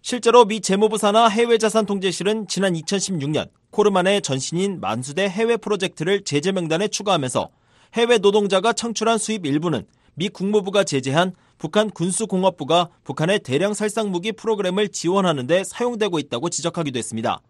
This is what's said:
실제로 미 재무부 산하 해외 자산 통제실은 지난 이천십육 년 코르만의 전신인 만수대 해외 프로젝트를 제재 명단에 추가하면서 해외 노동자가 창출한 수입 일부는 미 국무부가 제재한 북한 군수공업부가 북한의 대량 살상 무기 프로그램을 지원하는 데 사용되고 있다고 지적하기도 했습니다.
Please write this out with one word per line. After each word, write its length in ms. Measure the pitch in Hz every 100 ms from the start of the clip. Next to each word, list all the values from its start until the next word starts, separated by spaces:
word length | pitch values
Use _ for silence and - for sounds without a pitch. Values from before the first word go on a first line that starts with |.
실제로 440 | - 247 233 240 214
미 160 | 220
재무부 340 | - 196 214 214
산하 320 | 208 214 233
해외 300 | 208 233 226
자산 260 | 220 220
통제실은 640 | 208 202 190 170 180 220 202
지난 260 | 180 190
이천십육 540 | 165 156 196 185 175 139
년 200 | 147 90 _ _
코르만의 520 | - 208 190 180 202
전신인 580 | 190 135 131 170 196 180
만수대 480 | 95 110 127 147 196
해외 300 | 185 226 233
프로젝트를 640 | 214 202 185 - 160 202
제재 280 | 196 147 170
명단에 360 | 190 165 160 208
추가하면서 640 | - 202 175 127 117 82 _ _ _ _
해외 240 | 220 233 233
노동자가 560 | 202 208 202 190 214
창출한 460 | 226 233 208 214 226
수입 260 | 214 220
일부는 420 | 156 147 175 127 101 _ _
미 160 | - 196
국무부가 540 | - 190 208 190 196
제재한 500 | 180 139 127 147 185 - _ _
북한 320 | 160 208 214
군수공업부가 1000 | - 175 180 220 185 185 185 135 170 170 _
북한의 360 | - 131 160 208
대량 340 | - 135 196
살상 360 | 208 214 208 208
무기 220 | 175 202
프로그램을 560 | 220 226 208 185 185 208
지원하는 580 | - 165 196 185 147 123
데 160 | 175
사용되고 560 | 185 - 240 233 208 165
있다고 300 | 143 120 165
지적하기도 500 | - 165 165 151 123
했습니다. 440 | - 113 113 90